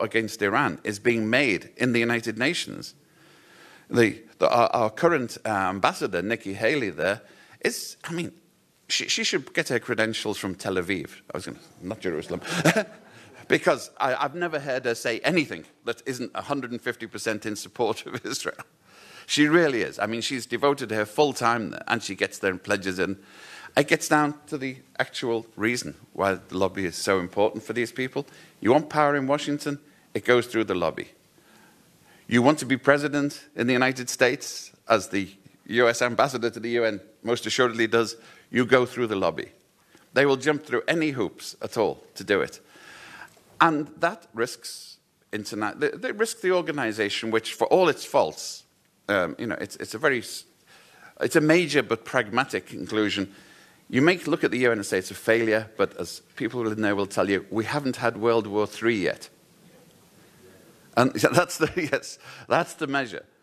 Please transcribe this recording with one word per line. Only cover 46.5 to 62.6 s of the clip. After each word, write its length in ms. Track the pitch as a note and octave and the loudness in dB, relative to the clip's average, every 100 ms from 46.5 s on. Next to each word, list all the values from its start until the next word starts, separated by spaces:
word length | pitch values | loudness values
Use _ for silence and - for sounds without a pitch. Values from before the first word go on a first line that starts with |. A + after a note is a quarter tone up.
organization, 800 | F3+ E3 D3 A2+ G#2+ G2+ - A2+ | 2 0 -2 -2 0 -2 -2 0
which, 220 | A2 - | 0 0
for 140 | - - | -2 4
all 240 | F3 F3 | 6 6
its 160 | - - | 2 2
faults, 580 | C#3 D#2+ - - - - _ _ _ - | 2 2 -2 -12 -14 -18 _ _ _ -2
um, 280 | G2+ E2+ - | 0 0 -4
you 80 | A#2 | -6
know, 100 | - | -6
it's, 160 | G2+ - | -8 -10
it's 160 | - | -10
a 60 | A2 | -2
very 220 | D3 B2+ | 0 0
s-, 240 | - - - _ _ - - - - - | -4 -14 -16 _ _ -20 -20 -20 -16 -4
it's 160 | A#2 E3 | 2 4
a 60 | |
major 400 | D3+ E3+ D#3+ C#3+ | 6 4 4 2
but 240 | G#2+ A2+ - | 2 -2 -2
pragmatic 600 | C3 G#2 A#2 C3+ F#2+ - | -2 0 -2 -2 -4 -6
conclusion. 680 | - F2+ G#2+ G#2 F#2+ F#2 - - - - _ - | -10 -4 0 2 0 -4 -8 -20 -20 -20 _ -4
You 100 | B2 | 2
may 160 | D#3+ F3+ | 4 2
look 280 | D3 E3 | 0 0
at 60 | - | 0
the 80 | B2 | 2
U 120 | B2 | 2
N 60 | A2+ | 0
and 80 | G2+ | 0
say 120 | F#2+ | -2
it's 120 | - | -2
a 40 | |
failure, 540 | G2 - A2+ A2+ G#2+ G#2+ - | -4 2 4 4 2 0 -2
but 180 | G2 - | -2 -2
as 220 | F2 - _ - | -10 -12 _ -8
people 340 | A2+ B2 A2 | -6 -2 -4
in 80 | G#2+ | 0
there 160 | G#2 G2+ | 0 0
will 100 | G2 | -2
tell 220 | - G2 | 0 2
you, 160 | F#2+ - | 0 0
we 140 | A2 | -4
haven't 320 | G#2+ D3 C3+ A#2+ | -2 -2 -2 -2
had 200 | A#2+ A2 | -2 0
World 300 | A#2 A2+ G#2 | 2 2 2
War 200 | G#2 G#2 | -2 -2
Three 360 | - A#2 A2 | 0 0 2
yet. 260 | D#2 - - _ _ _ - - - _ _ - - - - - - - - - | 0 -4 -10 _ _ _ -20 -20 -20 _ _ -20 -20 -20 -20 -20 -20 -20 -4 2
And 160 | B2+ | 2
<laughs> 220 | - - | 4 4
that's 240 | F3 F3 - | 4 2 0
the, 120 | D#3 - | -2 -2
yes, 420 | D3 C3+ - - - - - | -2 -4 -6 -18 -18 -10 0
that's 240 | C#3+ | 0